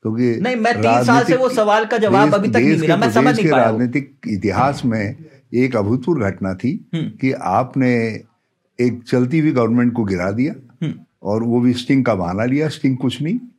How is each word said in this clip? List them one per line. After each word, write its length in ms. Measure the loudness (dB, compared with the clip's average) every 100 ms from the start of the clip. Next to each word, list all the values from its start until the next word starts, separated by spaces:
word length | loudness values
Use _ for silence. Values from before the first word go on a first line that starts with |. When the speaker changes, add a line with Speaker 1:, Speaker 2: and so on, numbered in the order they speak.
Speaker 1:
क्योंकि 380 | -4 0 0 0
Speaker 2:
नहीं, 160 | -2 0
मैं 180 | 0
तीन 80 | 2
साल 220 | 2 2
से 40 | 4
Speaker 1:
राजनीतिक 320 | 4 4 2
Speaker 2:
वो 80 | 2
सवाल 360 | 2 2 2
का 140 | 0 0
जवाब 260 | 2 4
Speaker 1:
देश, 100 | 4
Speaker 2:
अभी 140 | 2 2
तक 80 | 2
नहीं 120 | 2
Speaker 1:
देश 120 | 2
Speaker 2:
मिला, 160 | 2 2
Speaker 1:
के 40 |
Speaker 2:
मैं 100 | 2
समझ 140 | 2
Speaker 1:
प्रदेश 120 | 2 2
Speaker 2:
नहीं 100 | 2
Speaker 1:
के 60 |
Speaker 2:
पाया 160 | 2 2
हूँ। 100 | 2
Speaker 1:
राजनीतिक 380 | -2 -2 -6 _ -6
इतिहास 540 | -4 -2 0 0 0
में 320 | -2 -2 -4 -8 -18 -20 _
एक 220 | -2 0 0
अभूतपूर्व 460 | 0 -2 -2 -2
घटना 320 | -2 -2 -6
थी 340 | -4 -4 -6 -6
Speaker 2:
हम्म। 160 | -6 -6
Speaker 1:
कि 220 | -4 -4
आपने 920 | -2 -2 -2 0 0 0 0 -2 -6 -14 _ _ _ _ _
एक 220 | -2 -2
चलती 360 | -4 -2 0 0
हुई 140 | 0
गवर्नमेंट 400 | 2 2 2 0
को 120 | 0
गिरा 260 | -2 -2 -4
दिया 240 | -2 -4 -4 -18 _ -8
Speaker 2:
हम्म। 80 | -8 -16 _
Speaker 1:
और 200 | -4 -4
वो 180 | 0 0
भी 120 | 2
स्टिंग 320 | 0 0 0
का 100 | 2
बहाना 300 | 0 -2 -2
लिया, 240 | -2 0 -2
स्टिंग 280 | -2 -4 -2
कुछ 260 | -4 -4
नहीं। 140 | -4 -6 -8